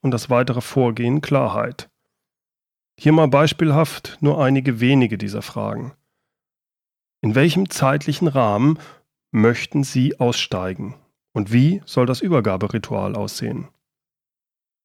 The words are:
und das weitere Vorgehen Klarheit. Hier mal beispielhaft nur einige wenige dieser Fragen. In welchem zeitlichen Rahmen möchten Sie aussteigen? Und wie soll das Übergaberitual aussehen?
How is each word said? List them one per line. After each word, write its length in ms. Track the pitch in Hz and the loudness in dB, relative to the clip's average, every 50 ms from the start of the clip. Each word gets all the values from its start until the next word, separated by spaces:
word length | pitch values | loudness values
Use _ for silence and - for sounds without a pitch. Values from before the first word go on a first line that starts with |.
und 120 | - 135 | -4 -2
das 180 | 120 110 - - | -2 -2 -2 0
weitere 300 | 123 120 127 127 117 123 | 0 2 2 0 -2 -4
Vorgehen 600 | - - - 139 127 120 110 123 120 120 135 151 | -6 -2 0 0 0 0 0 -2 -2 0 0 0
Klarheit. 720 | 143 - 147 135 127 110 113 113 113 123 123 - - - _ _ _ _ _ _ _ _ _ _ _ _ _ _ _ _ _ _ _ _ _ | 0 0 0 0 0 0 -2 -4 -4 -6 -8 -12 -18 -20 _ _ _ _ _ _ _ _ _ _ _ _ _ _ _ _ _ _ _ _ _
Hier 160 | - - 151 | 0 2 4
mal 140 | 156 160 156 | 4 4 4
beispielhaft 920 | 135 139 143 156 147 - - 165 156 139 156 160 - - - - - - - | 4 4 4 2 2 0 0 0 2 2 2 0 0 -4 -10 -14 -16 -6 -2
nur 220 | 151 147 - 160 | 0 0 2 2
einige 360 | 139 131 135 135 131 139 120 110 | 2 2 2 2 0 -2 -2 0
wenige 400 | 123 127 139 135 123 104 110 92 | 2 2 4 4 4 2 0 -4
dieser 240 | 104 98 101 107 | -6 -6 -8 -8
Fragen. 500 | - - - 113 107 107 107 117 117 131 - _ _ _ _ _ _ _ _ _ _ _ _ _ _ _ _ _ _ _ _ _ _ _ _ _ | -10 -10 -8 -8 -6 -6 -6 -8 -10 -12 -16 _ _ _ _ _ _ _ _ _ _ _ _ _ _ _ _ _ _ _ _ _ _ _ _ _
In 120 | - 107 107 | -2 0 2
welchem 340 | 131 151 175 147 185 196 - | 4 4 4 2 0 -2 -2
zeitlichen 600 | - - 139 131 143 147 - 156 143 - 175 165 | -2 0 0 2 0 0 -2 -4 -2 0 0 0
Rahmen 500 | 139 135 117 104 101 104 127 151 160 - - - - _ _ _ _ _ _ _ | 2 2 2 2 2 4 4 2 2 0 -4 -14 -20 _ _ _ _ _ _ _
möchten 500 | - 113 107 117 120 - - - - 147 | 0 2 4 4 2 0 -4 -4 -2 -4
Sie 380 | 139 - - 131 127 151 - - | -2 -2 0 0 0 0 0 0
aussteigen? 760 | 123 120 120 - - - 104 92 92 92 92 - 98 107 127 - _ _ _ _ _ _ | 0 0 0 -2 -4 -4 -6 -6 -6 -6 -8 -8 -10 -12 -14 -16 _ _ _ _ _ _
Und 200 | - 110 98 98 | -6 -6 -2 2
wie 300 | 113 123 139 160 190 196 - | 4 4 4 4 2 0 -6
soll 200 | - - 139 123 | -4 -2 0 0
das 140 | 120 127 - | 0 0 -2
Übergaberitual 960 | - 185 170 127 104 107 92 90 107 98 - 110 - - 110 98 98 98 101 | -2 0 0 2 2 0 -2 -2 -4 -4 -4 -6 -6 -6 -6 -4 -4 -4 -6
aussehen? 500 | 104 101 104 - - 117 113 - - 135 - _ _ _ _ _ _ _ _ _ _ _ _ _ _ _ _ _ _ _ _ _ _ | -6 -8 -8 -8 -8 -8 -8 -8 -8 -12 -14 _ _ _ _ _ _ _ _ _ _ _ _ _ _ _ _ _ _ _ _ _ _